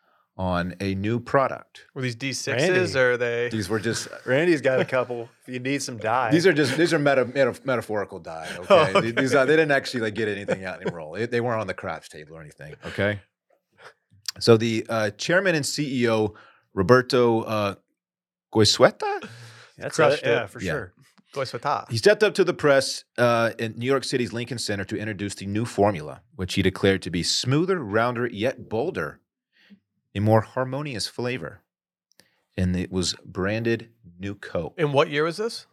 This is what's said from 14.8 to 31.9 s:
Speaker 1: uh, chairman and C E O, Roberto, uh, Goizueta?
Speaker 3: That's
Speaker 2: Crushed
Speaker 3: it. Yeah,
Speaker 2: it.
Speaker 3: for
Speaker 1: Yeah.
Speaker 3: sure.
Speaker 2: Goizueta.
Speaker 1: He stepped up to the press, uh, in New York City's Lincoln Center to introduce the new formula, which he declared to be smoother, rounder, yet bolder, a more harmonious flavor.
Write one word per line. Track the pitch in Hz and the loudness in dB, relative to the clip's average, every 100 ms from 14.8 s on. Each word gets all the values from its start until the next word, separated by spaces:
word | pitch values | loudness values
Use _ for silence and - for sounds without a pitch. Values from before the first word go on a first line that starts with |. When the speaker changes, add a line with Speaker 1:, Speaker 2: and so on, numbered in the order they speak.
| - | -4
Speaker 1:
uh, | 113 107 | -4 -4
chairman | - - 175 196 160 | -4 -2 0 2 0
and | 131 | -2
C | - 147 127 | -4 -4 0
E | 117 | 2
O, | 110 107 - - _ _ | 2 0 -2 -18 _ _
Roberto, | 95 92 127 123 131 120 113 | -2 6 6 6 2 4 2
uh, | 113 107 101 95 _ _ _ _ _ _ _ | 0 -2 -4 -6 _ _ _ _ _ _ _
Goizueta? | 113 104 - 131 - 415 403 240 - - - - - | 4 4 6 4 4 -4 -6 -8 -16 -20 -20 -20 -14
Speaker 3:
That's | 139 - | -8 2
Speaker 2:
Crushed | 147 143 | 2 2
Speaker 3:
it. | 131 | 0
Yeah, | 120 104 | -2 -2
Speaker 2:
it. | |
Speaker 3:
for | 120 | -6
Speaker 1:
Yeah. | 92 | -4
Speaker 3:
sure. | 143 95 _ _ _ _ | -4 -8 _ _ _ _
Speaker 2:
Goizueta. | 143 131 120 143 135 - | -8 -6 -4 -2 -2 -2
Speaker 1:
He | 117 | 2
stepped | 202 208 | 4 6
up | 208 - | 2 2
to | 175 | 0
the | |
press, | - 147 139 135 - - - | 2 4 4 2 -6 -10 0
uh, | 120 117 113 110 | 2 4 0 -2
in | 113 113 | -6 -4
New | 123 | 0
York | 135 - | 0 0
City's | 131 113 | -2 -2
Lincoln | 113 120 120 | -6 -8 -8
Center | - 98 98 | -6 -6 -4
to | 107 | -6
introduce | 107 95 101 - | -6 -6 -8 -8
the | 98 | -4
new | 104 120 | -4 -2
formula, | - 101 90 76 67 _ - | 2 2 2 -8 -14 _ -8
which | 90 | -4
he | - | 0
declared | 95 - 101 95 | 0 2 2 2
to | 92 | -2
be | 85 | -4
smoother, | 80 - 123 143 180 185 | -2 -2 0 0 2 -2
rounder, | 110 107 120 120 123 | 0 0 0 -2 -4
yet | 98 117 - 98 | -2 -4 -4 -6
bolder, | 107 156 117 76 - _ _ _ _ _ - _ _ _ 101 | -4 -4 -4 -6 -10 _ _ _ _ _ -20 _ _ _ -2
a | |
more | 107 110 | 4 4
harmonious | - 127 131 131 151 110 - | 4 -4 -6 -6 -8 -8 -8
flavor. | - 123 123 76 - _ _ _ | -6 -6 -6 -8 -16 _ _ _